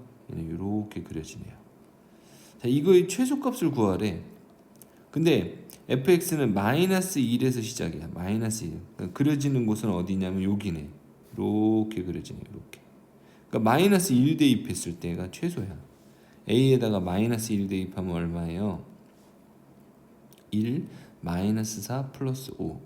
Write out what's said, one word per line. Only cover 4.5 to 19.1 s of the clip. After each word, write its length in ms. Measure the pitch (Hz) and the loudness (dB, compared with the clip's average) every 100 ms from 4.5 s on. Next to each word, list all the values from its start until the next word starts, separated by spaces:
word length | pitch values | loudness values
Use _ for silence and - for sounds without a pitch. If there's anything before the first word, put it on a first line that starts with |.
| - - - - - - | -20 -20 -20 -20 -20 -8
근데 560 | 147 165 127 87 - - - - | 0 4 4 2 -6 -18 -14 -2
에프엑스는 640 | 135 135 180 170 160 131 | 0 4 4 4 0 2
마이너스 640 | 98 104 143 185 190 185 151 | 2 2 2 2 2 0 0
일에서 420 | 120 120 131 123 | 2 2 2 0
시작이야. 480 | 107 - 85 78 80 | -4 -4 -6 -6 -8
마이너스 520 | - 90 110 113 107 82 | -6 -4 -2 -2 -4 -6
일. 140 | 82 - - | -10 -12 -10
그러니까 220 | 92 - | -6 0
그려지는 480 | 139 147 139 135 110 | 2 2 2 2 0
곳은 240 | 107 113 | 0 0
어디냐면 540 | 87 90 95 92 95 | -2 -2 -2 -2 -2
여기네. 460 | 95 101 104 80 73 - - - - - | 0 0 -2 -6 -8 -16 -20 -20 -14 -6
요렇게 680 | 98 104 110 110 107 107 | -2 2 4 2 0 -4
그려지네요. 400 | 90 85 - - - | -6 -8 -10 -14 -16
요렇게. 300 | 104 - - - - - - - - - | -18 -20 -20 -20 -20 -20 -20 -20 -20 -6
그러니까 220 | - 110 | 0 4
마이너스 420 | 135 196 196 175 | 6 6 4 4
일 240 | 123 139 160 | 4 4 6
대입했을 640 | 143 113 - 90 - 85 | 4 4 0 -8 -8 -6
때가 320 | 90 87 92 | -6 -6 -8
최소야. 460 | - 170 175 95 80 - - - - - - - | -6 -6 -4 -8 -10 -16 -20 -20 -20 -20 -14 0
A에다가 520 | 110 135 131 113 101 | 4 6 4 2 0
마이너스 540 | 90 92 113 117 113 | 0 0 0 0 -2
일 140 | 104 98 | -2 -2
대입하면 460 | 95 92 - 92 | -2 -4 -6 -4
얼마예요? 720 | 85 85 85 85 85 104 82 - - - | -2 -2 -4 -4 -4 -4 -4 -10 -20 -20